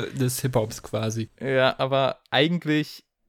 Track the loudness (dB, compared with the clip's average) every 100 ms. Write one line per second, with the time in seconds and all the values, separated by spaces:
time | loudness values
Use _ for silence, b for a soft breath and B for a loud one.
0 | 0 -2 -2 0 0 0 0 -4 -6 -4
1 | -2 -4 -6 -6 0 2 2 2 0 2
2 | 0 -2 -2 2 2 2 0 0 -2 -10
3 | _ _